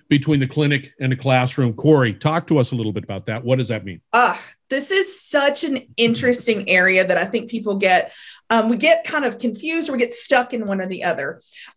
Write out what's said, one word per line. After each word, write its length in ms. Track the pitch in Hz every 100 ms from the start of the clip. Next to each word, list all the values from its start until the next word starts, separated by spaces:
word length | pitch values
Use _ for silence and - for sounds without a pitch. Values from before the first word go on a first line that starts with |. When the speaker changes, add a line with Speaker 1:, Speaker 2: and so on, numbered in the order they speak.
| -
Speaker 1:
between 320 | 143 151 143
the 80 | 131
clinic 460 | 151 147 139 143 -
and 120 | 151
the 40 | 127
classroom. 580 | 135 127 127 - 123
Corey, 400 | 104 151 151 120
talk 320 | 101 151 160 -
to 120 | 151
us 120 | 120
a 40 | 123
little 180 | 107
bit 100 | 101
about 220 | - 98 -
that. 180 | 110
What 140 | 123 131
does 120 | 117
that 140 | 110
mean? 180 | 98 85 _
Speaker 2:
Uh, 240 | 233 233 - - - -
this 220 | 269 285
is 280 | 392 370 -
such 440 | - 294 277 285
an 240 | 320 262 - -
interesting 720 | 233 233 254 247 - 208 -
area 360 | 185 185 185 185
that 120 | 175
I 80 | 185
think 240 | 233 233
people 260 | 226 202 196
get, 360 | 190 180 - - - - -
um, 200 | 226 220
we 80 | 233
get 260 | 302 330
kind 220 | - 302 262
of 120 | -
confused, 520 | 240 202 311 330 311
or 40 |
we 40 | 254
get 160 | 240
stuck 400 | - - 262 240
in 120 | 233 202
one 160 | 196
or 60 | 185
the 160 | 185
other. 380 | 175 151 139 - _ - -